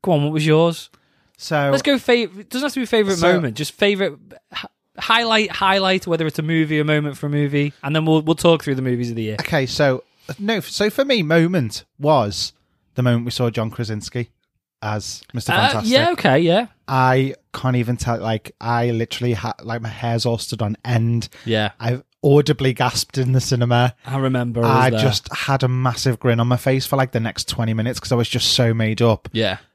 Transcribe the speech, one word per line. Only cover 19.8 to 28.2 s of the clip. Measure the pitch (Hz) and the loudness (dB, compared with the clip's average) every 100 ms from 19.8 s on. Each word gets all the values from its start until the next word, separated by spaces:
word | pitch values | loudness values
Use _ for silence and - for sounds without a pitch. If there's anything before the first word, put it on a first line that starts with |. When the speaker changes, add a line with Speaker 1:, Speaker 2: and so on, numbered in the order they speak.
Speaker 2:
my | 113 | -8
hairs | 104 120 117 120 | -6 -4 -2 0
all | 117 | -4
stood | - 107 | -6 -6
on | 104 110 | -4 -4
end. | - 120 117 117 110 - - | -2 0 2 -2 -4 -10 -2
Speaker 1:
Yeah. | 110 107 - | -2 -2 -4
Speaker 2:
I | 113 127 _ _ | -6 -6 _ _
audibly | 147 143 143 147 135 | 4 4 4 0 0
gasped | 123 127 - - 135 | 2 0 0 -4 -2
in | 127 | 2
the | 131 | 0
cinema. | - 123 120 120 123 - - | 2 0 2 4 2 -2 -8
Speaker 1:
I | 135 | -2
remember. | 135 127 120 117 | 0 0 -2 0
I | 117 | 2
was | 131 127 | 4 4
Speaker 2:
I | |
Speaker 1:
there. | 110 | 2
Speaker 2:
just | 120 101 - | 0 -2 -6
had | - - 139 | -8 -2 0
a | 127 | 0
massive | 127 127 120 135 117 | 0 -2 0 -2 0
grin | 123 117 | 0 2
on | 120 | 2
my | 123 | 2
face | 135 131 - | 2 0 0
for, | 139 | -2
like, | 131 | 0
the | 117 | -2
next | 113 - - | -4 -6 -8
twenty | - 113 | -4 -2
minutes | 110 113 123 | 0 -2 -4
'cause | - | -2
I | |
was | 120 | 0